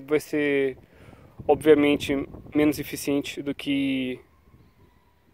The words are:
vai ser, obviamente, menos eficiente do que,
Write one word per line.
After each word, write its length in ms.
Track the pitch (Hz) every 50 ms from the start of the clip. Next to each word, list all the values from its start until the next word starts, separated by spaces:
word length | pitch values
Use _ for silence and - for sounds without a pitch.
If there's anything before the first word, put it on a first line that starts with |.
| 135
vai 160 | 135 151 147
ser, 580 | - - 156 151 147 147 143 139 135 135 127 - - - _ - - - - - - - - - - -
obviamente, 640 | 147 135 135 156 151 147 147 147 143 139 - - 139 139 147 - - - - - -
menos 240 | 147 151 151 143 151
eficiente 640 | 143 - - - - 143 139 143 - - - -
do 120 | 139 - -
que, 640 | - - 143 139 139 139 135 135 131 127 127 123 120 - _ _ _ _ _ _ - - _ _ _ _ _ _ _ _ _ _ _ _ _